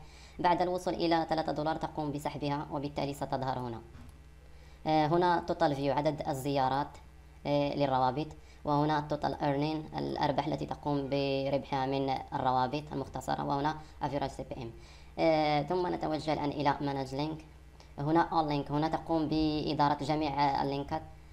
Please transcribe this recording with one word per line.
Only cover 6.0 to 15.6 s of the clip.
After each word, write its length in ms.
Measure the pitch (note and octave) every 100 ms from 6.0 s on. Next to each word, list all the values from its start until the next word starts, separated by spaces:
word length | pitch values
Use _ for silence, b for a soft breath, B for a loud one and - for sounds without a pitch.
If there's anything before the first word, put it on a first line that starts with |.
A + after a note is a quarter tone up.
| D3 D3 -
الزيارات، 720 | C3+ C3 C#3 C3 C3+ C#3+ - - - - - -
آه، 280 | C#3+ C#3+
للروابط، 520 | - C#3 C3 B2+ B2 D#3 - B B
وهنا 440 | - D3 D3+ D3+ D3+
Total 300 | D3 C#3 C#3
Earning، 580 | D3 C#3 D3+ D#3 D3+ D3
الأرباح 480 | C#3+ C3+ D3 C#3 D3+
التي 200 | C#3+ D3
تقوم 420 | - D3 C#3+ C3+
بربحها 800 | C#3 C#3 C3+ C3+ C#3 - C3+ C3
من 300 | C#3 C3+ C3 -
الروابط 480 | C#3 C3 B2+ B2+ D3+ D3+
المختصرة، 520 | C#3 C3 C3+ C#3 C#3+
وهنا 300 | C#3+ C#3+ C#3+ D3+ B B
Average 240 | D3 C#3+ C3+
سي 160 | -
بي 200 | C3 C#3
إم. 80 | A#2 - B B B -
آه، 440 | E3 D#3 D3+ D3